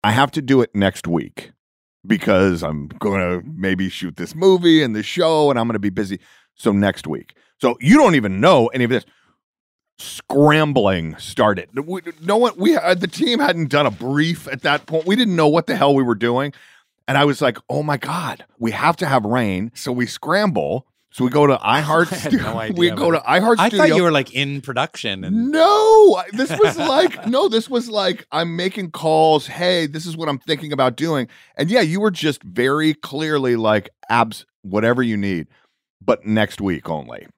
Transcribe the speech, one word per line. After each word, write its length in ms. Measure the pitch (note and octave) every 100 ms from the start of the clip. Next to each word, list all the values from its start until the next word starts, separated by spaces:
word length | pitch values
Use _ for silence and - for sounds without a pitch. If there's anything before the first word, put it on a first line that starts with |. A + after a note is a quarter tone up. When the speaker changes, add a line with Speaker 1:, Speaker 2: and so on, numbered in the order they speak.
Speaker 1:
I 80 | G#2
have 180 | A2+ C#3
to 100 | D#3
do 180 | C3 C3+
it 100 | A#2
next 320 | G#2 G2 - -
week 420 | E2+ A1 - - _ _ _ _ _ F#2
because 560 | G#2 - F#2+ F#2+ E2+
I'm 240 | D#2+ D2+ D2
gonna 540 | - G#2 G2 F2+ F2+
maybe 440 | E2+ A#2 F#2+ F#2 F#2+
shoot 280 | - F2+ D#2+
this 180 | F2
movie 480 | D#3 F#3+ F#3 F3 D#3+
and 120 | C3+
the 80 | G#2+
show 480 | G#2 - D#3+ D#3+ D3
and 80 | B2
I'm 80 | A#2
gonna 120 | A2+
be 120 | G2+
busy. 300 | F#2+ G2 F#2+ _ _ _
So 160 | _ A#2
next 340 | G2+ G2+ - D#2
week." 280 | C#2+ - _ _ _
So 160 | B2+ -
you 160 | C3+ C#4
don't 180 | C4
even 260 | D3+ G#2 F#2+
know 280 | D3 D#3+ A#2
any 160 | B2+
of 60 | A#2+
this. 140 | A#2+ - _ _ _ _ _ _ _ _ _
Scrambling 1160 | - - - C#3+ D3 D3+ D3+ C3+ G2+ F#2 D#2+ D#2
started. 520 | - - G#2+ F#2+ E2 B2 D3+
We, 140 | F#3 E3+ -
no 140 | E3 G#3+
one, 160 | A#3+ -
we, 200 | G#3 D#4
uh, 180 | F3
the 140 | F3+ F3+
team 320 | - C4+ A#3+
hadn't 280 | C#4+ E3+ D#3
done 160 | C#3+
a 60 | C#3+
brief 560 | G2+ A#2+ C#3+ E3 E3+ -
at 160 | C3
that 240 | D#3+ D3 -
point. 200 | D#3+ D#3+
We 100 | G#3+
didn't 180 | A#3
know 140 | F3 D3+
what 180 | D#3+ -
the 80 |
hell 180 | - C#3+
we 120 | C#3
were 100 | B2
doing. 380 | A2 A#2 B2 C#3+ - - _ _ _ -
And 100 | C#3
I 60 |
was 180 | D3 C3
like, 160 | C#3+ A2+ _
"Oh 140 | C#3
my 140 | D3+ C#3+
God, 480 | C3 E3 D3 - - _
we 100 | A#2
have 260 | A2 C#3+ E3
to 80 | D#3+
have 180 | C3
Rainn." 520 | G#2 B2 A2 F#2 A2+ -
So 140 | -
we 160 | B2 A#2+
scramble 800 | - C#3+ F#3 G#3 A2+ C#2+ A2 - _ _
so 140 | -
we 60 | B2+
go 160 | C#3+ D3
to 100 | C3
iHeart 560 | G#2 C3+ D3+ D#3+ E3+
Speaker 2:
<laughs> 0 |
I 40 | F3
had 160 | D3
Speaker 1:
stu-, 100 | A#3+
Speaker 2:
no 160 | - A2+
idea 160 | A2 E3+
Speaker 1:
we 120 | F3
go 180 | F3+ E3+
Speaker 2:
about 140 | E3
Speaker 1:
to 60 | A#2+
iHeart 260 | D#3+ A3 A3+
Speaker 2:
I 100 | G#3
Speaker 1:
Studio. 180 | G#3 G#3
Speaker 2:
thought 80 | -
you 60 |
were, 100 | F3
like, 220 | D3+ C3
in 260 | B2+ C#3 C#3+
production 640 | C3+ B2 D#3 - A#2 G2
and 260 | F#2+ G#3+ B3
Speaker 1:
No, 640 | D#4 E4+ G#4 G#4+ A4 G#4 F#3
I, 100 | F3+
this 180 | G#3 C4 -
was 180 | G#4 E4
Speaker 2:
<laughs> 160 | D#4
Speaker 1:
like, 320 | C#4 F4+ - G#3
no, 220 | B3+ F#4
this 200 | A3 A3
was 180 | B3 A#3+
like, 380 | G#3+ F#3+ F#3 -
I'm 260 | D3 E3+ E3+
making 340 | F#3 G3+ F3+
calls. 560 | - D#3+ D#3+ D#3+ D#3 C3
"Hey, 400 | D3 F3+ F3+ D#3
this 180 | D#3 E3+
is 100 | D#3+
what 120 | D#3+
I'm 100 | C3+
thinking 340 | - D3 D#3
about 240 | C#3+ C3 A#2+
doing." 320 | D#3+ D3+ A#2+ - _ -
And 140 | D#3+
yeah, 100 | B3
you 200 | E3 F3+
were 100 | G#3+
just 320 | F3 D3+ C#3+
very 500 | G2 F2+ B2+ D3 D#3
clearly 600 | D3+ - C#3 D#3 D3+ C3 A#2
like, 320 | A2 G#2+ - _ -
"Abs-, 340 | A#2 A#2 - - _
whatever 400 | G2 G2+ A2+ B2
you 140 | A#2+ G#2+
need, 300 | G2+ F2+ D2+ _ _ _ _ _
but 220 | G2 A2+ G#2
next 340 | G#2+ G#2 -
week 280 | G2+ D#2 -
only." 360 | D#2 A#1+ A1 G1+